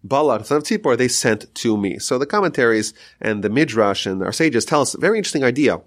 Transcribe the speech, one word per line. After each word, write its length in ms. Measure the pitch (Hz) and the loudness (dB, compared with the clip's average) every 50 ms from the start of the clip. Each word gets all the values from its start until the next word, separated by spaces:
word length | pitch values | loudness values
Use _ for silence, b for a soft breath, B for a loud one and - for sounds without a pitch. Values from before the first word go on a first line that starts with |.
Balak, 420 | - 98 135 139 156 143 117 104 110 | -4 -2 0 2 2 2 0 0 -2
the 40 | |
son 100 | - 143 151 | 0 -2 -2
of 40 | 147 | 0
Zippor, 340 | - - - - 151 123 | 0 -4 -2 2 0 2
they 120 | 117 127 123 | 2 2 0
sent 440 | - - - 123 110 104 - _ _ | 0 0 2 2 0 0 -4 _ _
to 200 | - - 117 107 | -4 -2 0 0
me." 240 | 104 98 98 - - | 0 0 -2 -4 -6
So 180 | - - 131 | -4 -4 -2
the 80 | 127 139 | -2 -2
commentaries 680 | - - 208 196 170 147 - 127 117 113 107 107 - B B B B B B | -2 0 0 0 0 0 2 2 2 2 2 0 -4 B B B B B B
and 240 | - 110 107 104 101 | -4 -4 -4 -2 -2
the 60 | 104 | 0
Midrash 560 | 107 135 160 143 110 113 107 101 98 - - | 0 0 0 0 2 2 2 2 2 -2 -4
and 180 | 98 95 95 92 | -4 -4 -2 -4
our 80 | 95 | -4
sages 320 | - - 165 160 120 113 - | -2 0 0 2 2 0 0
tell 160 | - 156 147 | 2 2 2
us 140 | 131 - - | 2 0 -2
a 60 | - | -2
very 180 | - 185 226 | 0 0 0
interesting 260 | 220 185 - - 151 135 | 0 -2 -4 -2 0 0
idea. 380 | 123 123 139 151 117 87 78 - | 0 2 2 2 2 0 0 -6